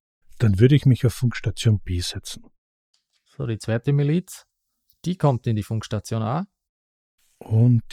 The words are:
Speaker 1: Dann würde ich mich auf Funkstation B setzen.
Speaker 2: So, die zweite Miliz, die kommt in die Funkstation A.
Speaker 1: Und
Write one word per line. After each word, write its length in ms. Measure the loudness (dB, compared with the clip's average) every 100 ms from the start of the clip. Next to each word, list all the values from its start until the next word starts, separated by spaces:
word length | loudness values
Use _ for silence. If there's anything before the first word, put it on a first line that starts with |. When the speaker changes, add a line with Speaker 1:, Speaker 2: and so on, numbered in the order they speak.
| _ _ _ -2
Speaker 1:
Dann 220 | 0 4
würde 160 | 6 6
ich 100 | 4
mich 200 | 2 0
auf 80 |
Funkstation 680 | 0 -4 -4 -8 -2 0 0
B 200 | -2 -6
setzen. 440 | -6 -10 -14 -16 -18 _ _ _ _ _ _ _ _
Speaker 2:
So, 200 | -10 -6
die 120 | -6
zweite 360 | -4 -2 0
Miliz, 520 | 0 2 0 -4 -18 _ _ _ _ _ _ -8
die 120 | 0
kommt 300 | 0 0 -2
in 80 | -4
die 80 |
Funkstation 580 | -4 -6 -6 -8 -6 -6
A. 260 | -4 -4 -6 _ _ _ _ _ _ _ _ _
Speaker 1:
Und 420 | -2 2 4 2 2